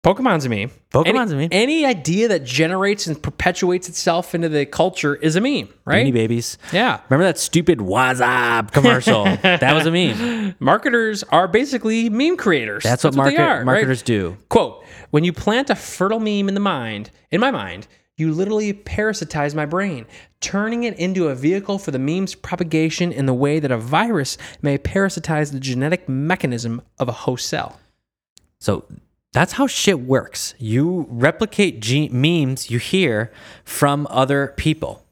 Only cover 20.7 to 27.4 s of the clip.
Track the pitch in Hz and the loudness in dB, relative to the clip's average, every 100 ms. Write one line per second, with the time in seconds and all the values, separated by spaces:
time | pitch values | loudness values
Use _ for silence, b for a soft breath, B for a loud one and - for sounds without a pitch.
20.7 | 233 240 170 175 185 160 131 143 190 196 | -2 -4 -4 -2 0 0 0 0 0 -2
21.7 | 196 - 131 135 175 190 - - 175 170 | -6 -4 -4 -2 -2 -4 -8 -10 -6 -2
22.7 | 156 160 - 175 151 135 123 143 156 147 | 0 0 0 -4 0 0 2 2 0 0
23.7 | 120 113 156 226 196 131 - B B 143 | -2 0 0 2 0 -2 -8 B B -2
24.7 | 139 - 196 196 175 160 156 147 135 135 | -2 -2 0 0 -2 -2 -2 -2 -4 -4
25.7 | 127 143 180 - 131 151 185 143 120 117 | -2 0 -2 -2 -2 -2 -2 -2 -4 -6
26.7 | 117 _ _ 123 117 - 127 | -8 _ _ -4 -2 -4 -4